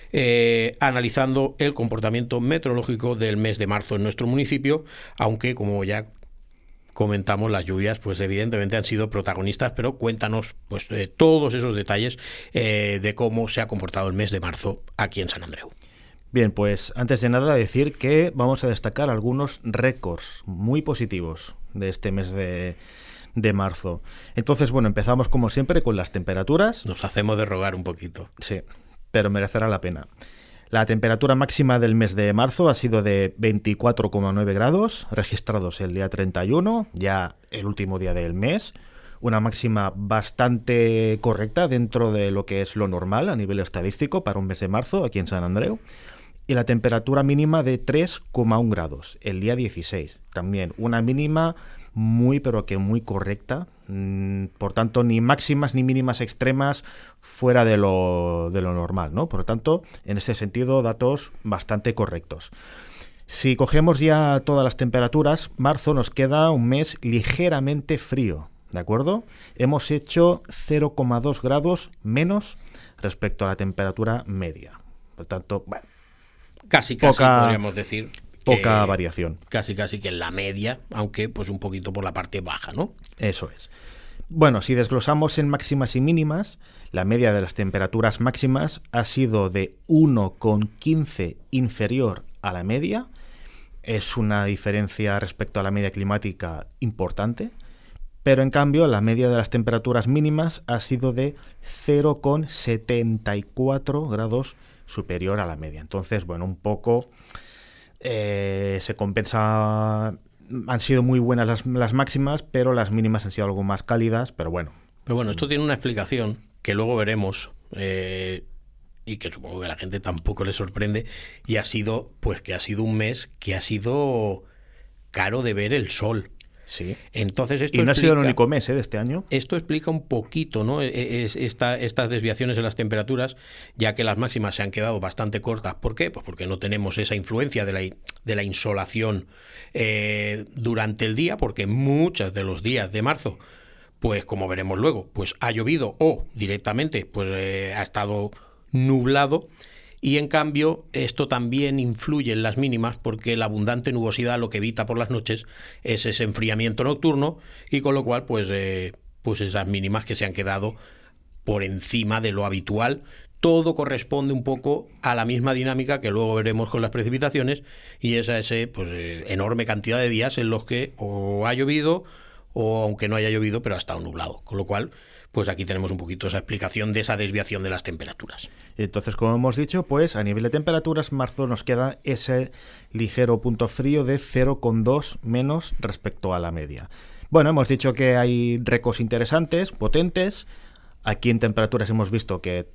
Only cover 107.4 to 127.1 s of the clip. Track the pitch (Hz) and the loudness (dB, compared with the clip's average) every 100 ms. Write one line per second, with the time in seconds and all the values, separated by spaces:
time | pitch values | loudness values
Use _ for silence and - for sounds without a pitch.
107.4 | - - - - - - - 110 104 101 | -20 -20 -20 -20 -20 -10 -6 -4 -2 -2
108.4 | 98 98 98 95 - - 101 98 101 113 | -2 -2 -2 -4 -4 -4 -2 -2 0 0
109.4 | 107 110 107 107 107 107 110 - - _ | 2 2 2 2 0 0 -2 -6 -16 _
110.4 | - 127 110 120 - 131 123 127 120 120 | -10 -8 -4 -2 2 4 6 4 4 4
111.4 | 113 113 127 123 117 127 135 139 139 151 | 2 0 0 0 2 2 0 0 0 -2
112.4 | - 131 127 123 101 110 110 107 95 107 | -2 2 4 2 2 2 2 2 -2 -2
113.4 | 101 98 98 98 - 117 113 113 127 - | -2 0 -2 -2 0 0 2 0 -2 -6
114.4 | 80 87 78 - _ _ - 120 110 92 | -4 -4 -6 -12 _ _ -4 -2 -2 -2
115.4 | 143 147 147 135 127 107 95 127 107 107 | -2 0 0 0 -2 -4 -2 -2 -2 -4
116.4 | - - - 101 113 120 107 110 98 98 | -12 -8 -2 0 0 0 0 0 -2 -4
117.4 | - - - - 95 95 92 92 92 92 | -10 -16 -14 -6 -4 -4 -4 -6 -6 -8
118.4 | - - - - - - - 107 85 - | -12 -18 -20 -20 -20 -16 -12 -10 -10 -12
119.4 | - 92 87 80 92 98 92 82 110 98 | -12 -10 -8 -8 -8 -6 -6 -4 -4 -2
120.4 | 98 - 95 98 104 107 - - - - | -4 -4 -6 -2 -2 -2 -4 -12 -16 -12
121.4 | - 110 - 110 104 113 - - 113 90 | -4 -2 -2 -2 -2 -2 -6 -4 -4 -2
122.4 | - 90 - 104 110 107 107 123 - - | -6 -8 -4 -2 0 0 0 -4 -10 -10
123.4 | - 92 - 104 113 139 143 120 104 95 | -6 -4 -2 -4 -2 0 0 0 0 -4
124.4 | - - - - - - - - 95 123 | -10 -20 -20 -20 -20 -20 -8 -4 -2 0
125.4 | 120 101 104 139 101 - 107 110 - - | 0 0 0 0 0 -2 0 -2 -4 -14
126.4 | - - - - 90 - - | -20 -20 -14 -10 -8 -10 -8